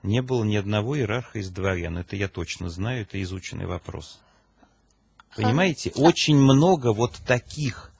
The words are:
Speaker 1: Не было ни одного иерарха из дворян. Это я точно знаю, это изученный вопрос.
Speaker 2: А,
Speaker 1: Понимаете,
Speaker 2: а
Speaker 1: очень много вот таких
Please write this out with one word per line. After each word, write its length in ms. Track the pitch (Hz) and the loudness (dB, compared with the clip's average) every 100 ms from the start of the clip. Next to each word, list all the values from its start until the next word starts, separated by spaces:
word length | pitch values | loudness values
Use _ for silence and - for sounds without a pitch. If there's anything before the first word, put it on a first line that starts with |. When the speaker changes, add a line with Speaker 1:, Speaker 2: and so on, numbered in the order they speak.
Speaker 1:
Не 200 | 95 113 | 0 -2
было 220 | 127 127 | 0 0
ни 120 | 107 104 | 2 0
одного 420 | 98 104 107 147 | 0 -2 -2 -2
иерарха 420 | 107 117 123 107 | -2 -4 -6 -10
из 100 | 95 | -8
дворян. 480 | 92 95 92 85 85 | -4 -2 -2 -4 -6
Это 180 | 90 101 | -8 -6
я 120 | 98 | -6
точно 420 | - 78 - 90 | -6 -10 -8 -10
знаю, 340 | 85 107 127 | -6 -6 -6
это 180 | 101 98 | -8 -8
изученный 460 | 90 95 - - 90 | -8 -8 -10 -10 -8
вопрос. 520 | 87 - 80 80 - _ _ _ _ _ _ _ _ _ _ _ | -8 -10 -14 -14 -20 _ _ _ _ _ _ _ _ _ _ _
Speaker 2:
А, 40 | - | -2
Speaker 1:
Понимаете, 500 | 117 135 185 147 - - | 0 2 0 -2 -6 4
Speaker 2:
а 40 | |
Speaker 1:
очень 340 | 156 170 - 143 | 4 4 4 6
много 560 | 135 135 170 180 120 | 8 6 6 4 2
вот 200 | 107 120 - - | 0 0 -2 -2
таких 680 | 123 - 151 139 - - | -2 -2 -8 -8 -8 -18